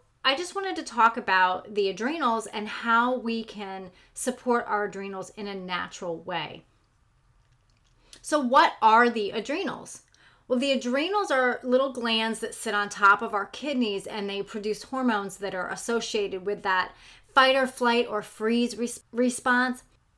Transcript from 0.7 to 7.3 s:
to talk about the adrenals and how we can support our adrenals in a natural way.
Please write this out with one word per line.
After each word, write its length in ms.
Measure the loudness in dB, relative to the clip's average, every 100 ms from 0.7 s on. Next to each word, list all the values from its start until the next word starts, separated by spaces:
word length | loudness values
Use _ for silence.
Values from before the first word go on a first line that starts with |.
| -6
to 60 |
talk 340 | -4 4 4 4
about 580 | 2 4 4 2 -2 0
the 140 | 0
adrenals 560 | 0 -4 -2 0 0 -4
and 180 | -8 -8
how 520 | -4 2 4 4 0
we 260 | -2 -4
can 480 | -6 -10 -10 -10 -14 -18 _
support 500 | -6 -6 -4 0 0 0
our 160 | -2 -2
adrenals 460 | -6 -10 -10 -12
in 160 | -10 -10
a 80 | -8
natural 600 | -6 -6 -6 -8 -8 -8
way. 460 | -6 -6 -6 -10 -20 _ _ _ _ _ _